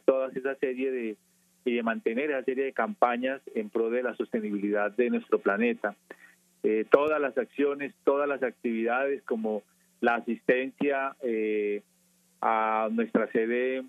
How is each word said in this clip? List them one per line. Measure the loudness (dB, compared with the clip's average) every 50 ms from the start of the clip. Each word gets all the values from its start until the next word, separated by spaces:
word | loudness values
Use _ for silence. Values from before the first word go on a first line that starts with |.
| 2
toda | 2 2 2 -2 -4 -6
esa | -6 -6 -6 -4
serie | -2 -2 -4 -2 -2 -2 -2
de, | -2 -2 -4 -6 -8 -10 _ _ _ _ _ _ _ _ _
y | -2 0
de | 0 0
mantener | -2 -2 -2 -2 -2 -2 0 -2 -2
esa | -2 -2 -2
serie | -2 -2 -2 -2
de | -2 -2
campañas | -2 -2 -2 2 2 2 2 2 0 -2 -4 -4 -6 -10 -8 -6
en | -6 -6 -2
pro | -2 -2 0 0
de | 0 0 -2
la | -2 -4
sostenibilidad | -4 -6 -4 -4 -4 -2 -2 -2 -2 -2 0 0 0 0 0
de | 0 0 2 2
nuestro | 2 -2 0 0 0 0
planeta. | 2 0 2 2 2 0 0 -2 -4 -6 -6 -8 _ _ -20 -20 -20 -20 _ _ _ _ _ _
Eh, | 0 0 2 0 4 6
todas | 6 6 6 2 2 0
las | 0 0 0
acciones, | -2 -4 -2 -2 0 0 0 0 -2 -6 -8 -10 _ _
todas | 2 2 4 2
las | 0 0 -2 -4
actividades | -4 -4 _ -4 -4 -2 0 0 0 0 0 0 -2 -4 -6 -4
como | -6 -4 -2 -2 -2 -4 -4 -6 _ _ _ _ _ _ _
la | 0 0 0
asistencia, | 0 -2 -4 -6 -2 0 2 2 2 0 -4 -4 -2 0 0 0 0 -2 -4 -6 -6 -4
eh, | -2 -2 0 0 0 0 0 0 0 -2 -4 -6 _ _ _ _ _ _ _ _ _ _ _
a | 0 2 2 2 2 2 0 0 0 0
nuestra | 0 0 -2 0 0 0 0 2
sede | 0 0 0 0 0 0 0 -2 -2 -4 -6